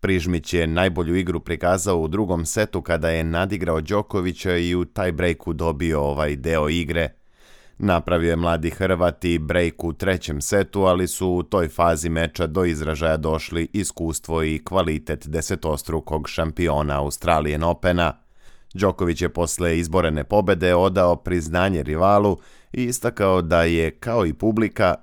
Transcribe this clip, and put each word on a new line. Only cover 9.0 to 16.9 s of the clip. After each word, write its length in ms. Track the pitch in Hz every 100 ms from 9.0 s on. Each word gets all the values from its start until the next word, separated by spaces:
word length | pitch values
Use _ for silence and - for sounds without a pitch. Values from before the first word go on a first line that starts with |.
| 87 82
i 140 | 87 85
break 460 | 78 90 85 -
u 80 | 85
trećem 480 | 78 98 92 - 73
setu, 420 | - 101 95 101
ali 260 | 95 90 90
su 200 | - 92
u 140 | 90
toj 260 | 85 101 82
fazi 400 | - 85 82 82
meča 380 | 82 82 - 80
do 180 | 80
izražaja 520 | 90 76 76 76 82 80
došli 520 | 78 78 - 82 82
iskustvo 680 | 104 92 - 82 80 - 82
i 220 | 80 78
kvalitet 640 | - 95 82 76 - 76 76
desetostrukog 1000 | 80 78 92 80 73 - 80 - 78 73
šampiona 720 | - 80 73 85 73 76